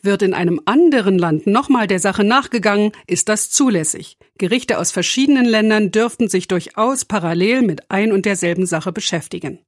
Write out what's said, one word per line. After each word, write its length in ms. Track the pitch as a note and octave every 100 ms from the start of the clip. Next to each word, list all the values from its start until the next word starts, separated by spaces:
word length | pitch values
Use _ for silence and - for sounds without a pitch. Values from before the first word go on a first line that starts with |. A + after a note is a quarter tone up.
wird 200 | G3+ G3
in 120 | F#3+
einem 260 | F#3 F3 E3+ -
anderen 520 | B3+ E4+ C4+ G3 F#3+
Land 300 | E3+ D3+ G3+
nochmal 400 | A3 C#4 B3+ G#3
der 100 | F#3
Sache 240 | G3 F#3
nachgegangen, 680 | G#3 C4 C4 A#3+ G#3 G#3 G#3 - -
ist 200 | F3 -
das 220 | G#3+ -
zulässig. 680 | - C4+ F#3 D3 - - _ _ _
Gerichte 400 | F3+ B3 - A3
aus 140 | E3+
verschiedenen 540 | - F3 - C#4 C#4 A#3+
Ländern 440 | A3 A3 G#3+ G3+
dürften 380 | G#3+ A#3 - A3+
sich 180 | F#3 -
durchaus 580 | F#3 - - A3+ C4+
parallel 580 | - G#3 E3 E3+ G3 C4
mit 280 | A3+ D#3 _
ein 220 | F#3+ A3
und 120 | G3
derselben 420 | G3+ F#3+ E3+ F3 F#3
Sache 260 | D#3+ F#3
beschäftigen. 680 | F3 - E3 - - D3+ -